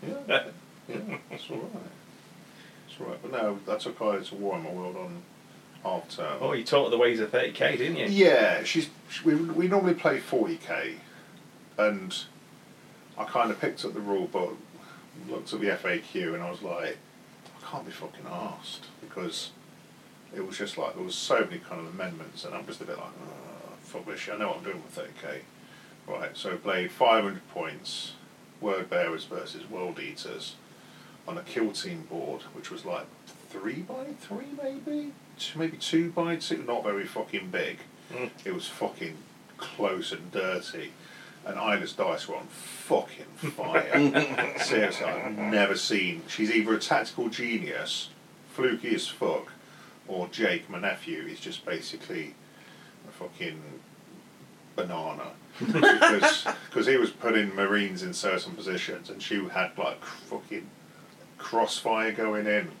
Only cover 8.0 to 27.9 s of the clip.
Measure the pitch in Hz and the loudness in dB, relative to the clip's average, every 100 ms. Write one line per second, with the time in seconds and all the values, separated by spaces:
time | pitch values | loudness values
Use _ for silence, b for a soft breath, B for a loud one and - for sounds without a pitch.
8 | 202 202 180 131 104 - - 165 147 - | 2 10 12 12 8 6 2 2 0 -6
9 | - - 165 151 165 160 180 196 180 170 | -12 2 6 6 4 4 6 6 6 6
10 | 160 135 - - - 165 - - - - | 4 2 2 2 2 0 -2 -4 -4 -8
11 | - B B B - - - - 107 101 | -14 B B B -20 -20 -12 4 4 4
12 | 92 - - - - - - - - - | -4 -6 -8 -16 -20 -20 -20 -20 -20 -20
13 | - - - 123 117 - - - - 107 | -18 -8 -2 4 4 4 -2 -2 -4 -4
14 | 101 98 90 95 87 - - - B B | 0 0 2 0 0 -2 -14 -18 B B
15 | B - 92 - - 104 101 92 - - | B -16 -8 -8 -4 0 0 0 0 -2
16 | - 98 85 85 87 87 101 85 78 - | -2 -4 -2 -2 -4 -6 -6 -4 -4 -6
17 | - - - - - - - 170 - - | -12 -20 -20 -20 -20 -16 -10 -10 -10 -12
18 | - - 151 175 - - - - - - | -12 -12 -10 -6 -6 -8 -12 -12 -14 -18
19 | - - 90 - - - - - - - | -12 -6 -6 -4 -8 -12 -20 -20 -20 -20
20 | - - - - 92 - 101 - 78 90 | -20 -20 -14 -8 -6 -4 -6 -2 -4 -4
21 | 92 - - 117 95 87 - 87 82 90 | -6 -4 2 4 2 -2 -10 -10 -10 -6
22 | 90 - 78 - - 175 - 170 - 175 | -6 -6 -12 -12 -10 -10 -10 -10 -8 -8
23 | - - - - - - - - - - | -10 -12 -14 -14 -14 -14 -16 -16 -12 -12
24 | - - - 104 104 - 92 90 76 - | -8 -8 -6 -2 -2 -2 -6 -8 -10 -10
25 | 73 - 67 65 - - B B B B | -10 -10 -10 -10 -12 -20 B B B B
26 | - - - - 98 90 101 92 90 - | -10 -6 -6 -6 -6 -4 0 0 0 6
27 | 123 113 101 92 - - 80 76 - | 8 8 6 -2 -10 -6 -6 -6 -10